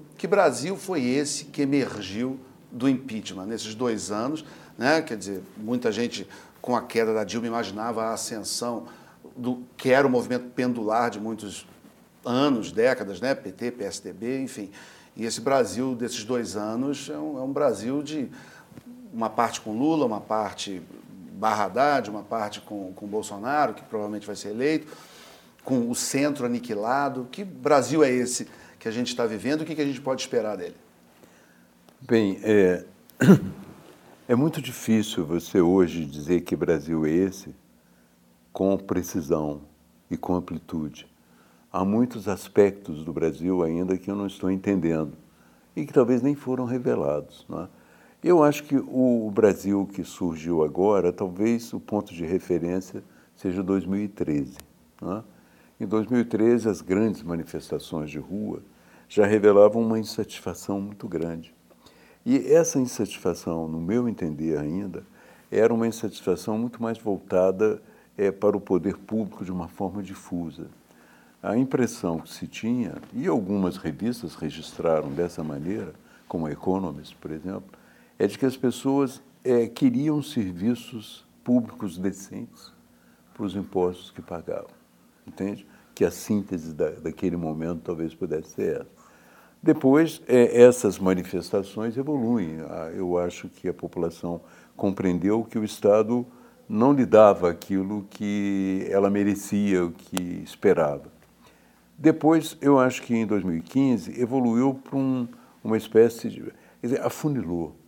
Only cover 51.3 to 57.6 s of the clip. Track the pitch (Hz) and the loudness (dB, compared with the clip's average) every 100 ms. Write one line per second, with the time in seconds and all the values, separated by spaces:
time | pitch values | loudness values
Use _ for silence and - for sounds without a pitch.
51.3 | 87 110 117 117 - - 104 101 85 80 | 0 0 0 -4 -12 -4 -4 -4 -8 -2
52.3 | 90 - 87 85 92 92 - - - _ | -2 0 -2 0 -4 -4 -14 -16 -20 _
53.3 | _ 98 90 92 98 87 98 104 98 - | _ -4 -2 0 0 0 -4 -4 -4 -2
54.3 | 73 67 - - _ _ _ - 98 226 | -2 -4 -10 -20 _ _ _ -8 -8 -10
55.3 | - _ _ _ _ 107 110 107 123 117 | -20 _ _ _ _ -2 -2 2 0 0
56.3 | 107 110 120 107 90 82 95 110 92 85 | 2 4 4 2 -2 0 2 2 -2 -6
57.3 | 85 78 82 | -6 -6 -10